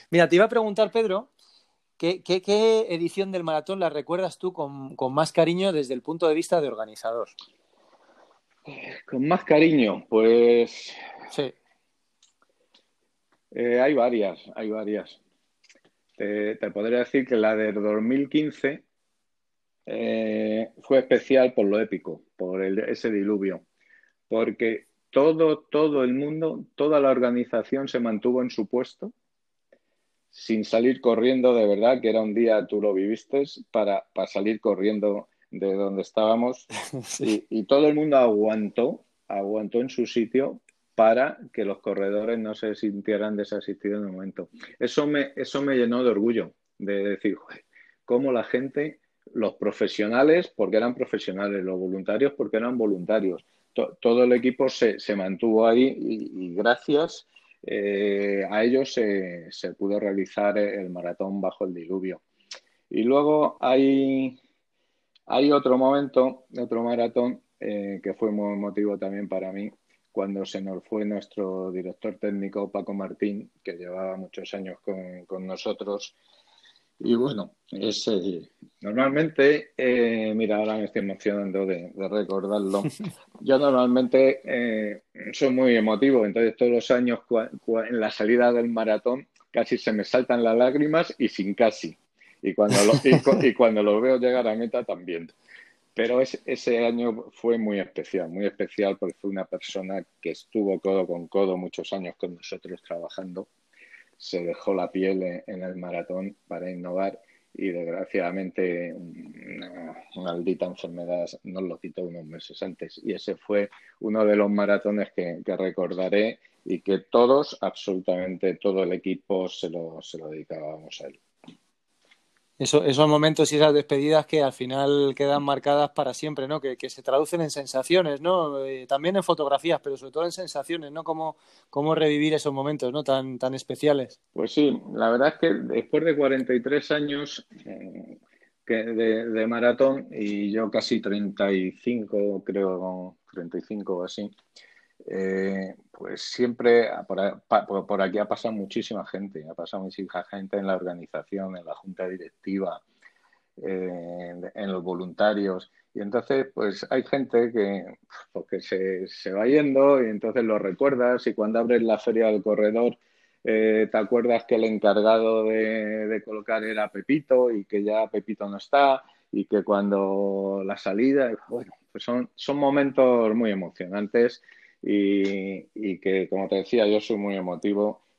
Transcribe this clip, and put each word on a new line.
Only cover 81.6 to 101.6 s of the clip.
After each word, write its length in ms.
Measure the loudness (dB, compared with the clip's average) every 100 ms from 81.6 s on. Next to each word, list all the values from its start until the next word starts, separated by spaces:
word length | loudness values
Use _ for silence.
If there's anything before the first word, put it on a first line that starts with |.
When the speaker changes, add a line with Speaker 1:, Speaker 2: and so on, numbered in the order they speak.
| -2
Speaker 2:
de, 240 | -4 -6
de 140 | -8 -4
recordarlo. 720 | -4 -2 -4 -2 -2 0 -2
Speaker 1:
<laughs> 600 | -2 -6 -12 -12 _ -12
Speaker 2:
Yo 180 | 0 2
normalmente, 800 | 4 4 4 2 4 6 6 4
eh, 600 | -4 -4 -2 -4 -4 -8 _ -16 -14
soy 180 | -2 0
muy 240 | 2 4 4
emotivo, 500 | 4 4 4 4 4
entonces 300 | 2 0 2
todos 140 | 2
los 180 | 2 2
años 300 | 2 2 0 0
cua-, 220 | -2 -2 -8
cua-, 240 | -2 -2 0
en 120 | -2
la 100 | -2
salida 420 | 0 4 6 6
del 180 | 4 0
maratón 580 | 0 0 0 0 -4 -8 _ _
casi 260 | -2 0 0
se 160 | 0
me 100 | -2
saltan 400 | 2 0 2 2
las 140 | 4 4
lágrimas 560 | 4 4 2 2 0 -2
y 80 | -2
sin 240 | 0 -4
casi. 420 | 2 2 2 -10 -12 _ _ _ _
Y 140 | -6 2
cuando 220 | 4 6
lo, 100 | 6 6
y 180 | 6 6
cu-, 160 | 6 4 4
y 80 |
cuando 300 | 4 4 4
lo 180 | 2 4
veo 160 | 4 2
llegar 300 | 2 2 0
a 80 | -2
meta 280 | -4 -4
también. 480 | -4 -8 -6 -8 -10 _ _ -20 -20 _ _
Pero 280 | -4 0 2
es-, 200 | 0 -4 -6
ese 400 | -4 0 2 2
año 400 | 0 -2 -4 -10
fue 260 | -4 0 0
muy 220 | 0 -2
especial, 500 | -4 -8 -6 -6 -4
muy 160 | -4 -4
especial 520 | -4 -6 0 -2 0
porque 160 | -6 -6
fue 120 | -8
una 140 | -6 -8
persona 580 | -10 -8 -10 -8 -8 -10 _
que 100 | -10
estuvo 480 | -10 -6 -2 -2 0
codo 280 | 0 0 -2
con 200 | -6 -4
codo 300 | 0 0
muchos 340 | 0